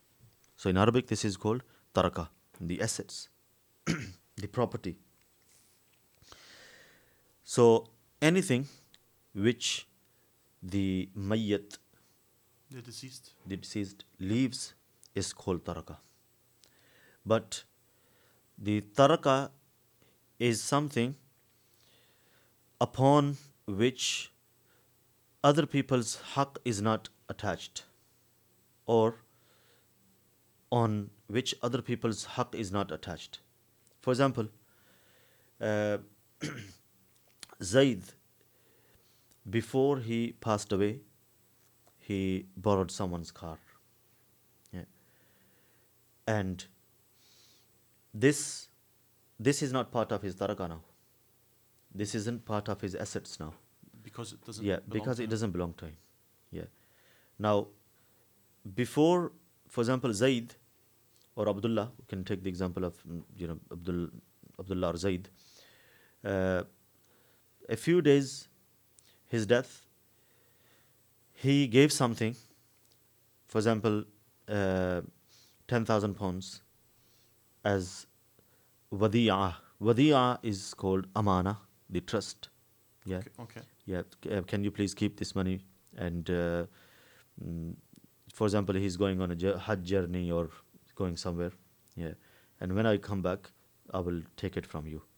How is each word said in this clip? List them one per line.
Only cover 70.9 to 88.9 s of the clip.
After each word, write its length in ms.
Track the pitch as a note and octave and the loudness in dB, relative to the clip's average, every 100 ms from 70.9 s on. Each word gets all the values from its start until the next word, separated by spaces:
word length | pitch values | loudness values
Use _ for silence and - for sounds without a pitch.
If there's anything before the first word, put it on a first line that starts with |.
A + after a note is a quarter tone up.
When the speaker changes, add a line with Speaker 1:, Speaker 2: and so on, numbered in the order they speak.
| _ _ _ _ | _ _ _ _
Speaker 1:
he 320 | - C3 C#3+ C3+ | -4 2 4 6
gave 260 | A#2+ D3 | 6 6
something, 420 | - B2 A2+ A2 B2+ - _ _ _ _ _ _ _ _ _ _ | 6 0 0 -2 -4 -14 _ _ _ _ _ _ _ _ _ _
for 120 | A2 | 0
example, 460 | G#2+ A2+ A2 G#2+ G#2 - _ _ - | 2 2 2 0 -2 -14 _ _ -6
uh, 540 | G#2 F#2+ F#2 F#2 F2+ - - _ - - _ - | 0 2 2 2 -2 -6 -16 _ -20 -20 _ -2
ten 180 | A#2+ | -2
thousand 300 | A2 A2 G#2 | 2 2 0
pounds 480 | F#2 G2 F2+ F#2+ - - _ _ _ _ _ _ _ _ _ | -2 -4 -4 -8 -16 -20 _ _ _ _ _ _ _ _ _
as 420 | G#2 G2 F2+ - - _ _ _ _ _ _ _ _ | 0 0 -2 -10 -18 _ _ _ _ _ _ _ _
wadi'ah. 640 | G2+ G#2+ A#2+ A2+ F#2+ F#2+ E2+ - _ | 0 2 6 4 4 2 -2 -14 _
Wadi'ah 560 | G#2 A#2 D3+ C#3 B2 B2 | 2 6 6 6 4 2
is 300 | A#2 G2 - | -2 -6 -8
called 320 | - F#2+ F#2+ F#2+ | -4 0 0 0
amana, 440 | A2+ G2+ F#2 F#2 G#2 - _ - | 0 4 4 2 -2 -10 _ -8
the 100 | F2+ | -8
trust. 480 | - A2 - - - _ _ _ _ _ | -4 -4 -4 -12 -20 _ _ _ _ _
Yeah. 140 | F#2+ F#2 | -8 -8
Speaker 2:
Okay, 120 | A2+ - | -8 -16
okay. 200 | A2+ A2+ C3+ _ - | -18 -18 -20 _ -8
Speaker 1:
Yeah. 160 | F2+ - - | -6 -6 -12
C-, 60 | - | -4
uh, 100 | G#2 | -4
can 220 | F2+ G2+ | -2 -2
you 60 | G2+ | -2
please 240 | G2 G2 | -2 -4
keep 240 | - G#2 - | 0 -4 -2
this 160 | - | -6
money? 260 | G2 F#2 F#2 - _ _ - | -2 -2 -2 -6 _ _ -8
And, 320 | F2+ E2+ E2 | -6 -4 -2
uh, 380 | F2 F2 E2+ E2+ - - - - - _ - | -2 0 -2 -4 -10 -20 -20 -20 -20 _ -14
mm, 300 | F2+ E2+ E2 E2+ _ - _ _ - | -10 -8 -8 -12 _ -20 _ _ -20
for 100 | - G#2+ | -2 0
example, 280 | G2+ G2 | 2 0
he's 220 | F#2+ G2 | 0 -2